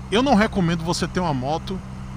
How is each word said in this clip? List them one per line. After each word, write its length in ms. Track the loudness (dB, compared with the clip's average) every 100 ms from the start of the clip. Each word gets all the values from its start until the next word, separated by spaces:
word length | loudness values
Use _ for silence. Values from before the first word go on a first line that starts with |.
| -2
eu 120 | 2
não 100 | 6
recomendo 500 | 6 4 2 0 0
você 240 | -2 -2 -2
ter 120 | -2
uma 160 | -2 -2
moto 440 | -2 -4 -4 -8 -8 -12 -10